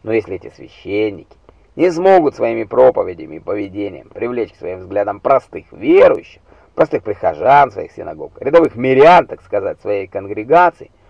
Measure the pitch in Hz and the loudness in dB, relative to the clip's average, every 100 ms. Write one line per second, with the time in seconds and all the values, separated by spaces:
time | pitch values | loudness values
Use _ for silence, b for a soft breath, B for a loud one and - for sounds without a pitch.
0 | 110 113 101 95 - _ - _ - 104 | -2 -4 -4 -14 -14 _ -20 _ -8 -4
1 | 107 95 - _ _ b b - 175 165 | -4 -6 -20 _ _ b b -2 -2 2
2 | 185 190 147 - 117 113 104 117 127 - | 4 4 2 -2 -4 -4 -4 2 4 2
3 | 92 87 73 80 - 104 98 98 101 82 | -6 -10 -16 -14 -10 -8 -8 -10 -10 -12
4 | - - 120 123 101 _ 82 92 92 98 | -20 -10 -8 -6 -8 _ -12 -12 -8 -6
5 | 101 101 127 135 _ 87 _ - 165 370 | -4 -4 0 0 _ -18 _ -10 2 4
6 | - - - _ b b b - 156 147 | 4 2 -6 _ b b b -4 -2 -2
7 | 107 98 - 76 120 143 135 98 80 - | -8 -4 -4 -2 2 2 2 -2 -14 -14
8 | 82 80 71 - 123 165 143 113 131 131 | -16 -14 -16 -10 2 2 2 -2 0 4
9 | 151 175 127 - _ 104 98 - - 101 | 6 6 2 -14 _ -6 -6 -8 -8 -6
10 | 95 101 98 104 113 160 175 _ - b | -8 -12 -10 -12 2 4 2 _ -20 b